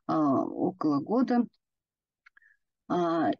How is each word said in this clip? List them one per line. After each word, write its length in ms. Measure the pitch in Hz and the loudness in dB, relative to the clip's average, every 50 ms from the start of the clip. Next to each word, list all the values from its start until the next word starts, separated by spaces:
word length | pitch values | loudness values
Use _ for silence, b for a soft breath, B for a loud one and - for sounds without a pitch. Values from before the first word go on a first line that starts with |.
| B | B
а, 360 | - 165 160 151 143 131 - | -4 -2 0 2 2 2 0
около 580 | - - - - - 180 - - - 156 143 139 | -2 -4 -4 -4 -4 -4 -2 -2 -2 0 0 0
года. 460 | 147 - 208 254 254 - 247 240 233 - _ _ _ _ _ _ _ _ _ _ _ _ _ _ _ _ _ b b b b b _ _ _ _ _ - | 0 0 0 0 2 2 2 0 0 -2 _ _ _ _ _ _ _ _ _ _ _ _ _ _ _ _ _ b b b b b _ _ _ _ _ -4
А, 420 | 330 349 175 - 165 233 - - - - | -2 -2 0 0 0 0 0 -2 -2 -2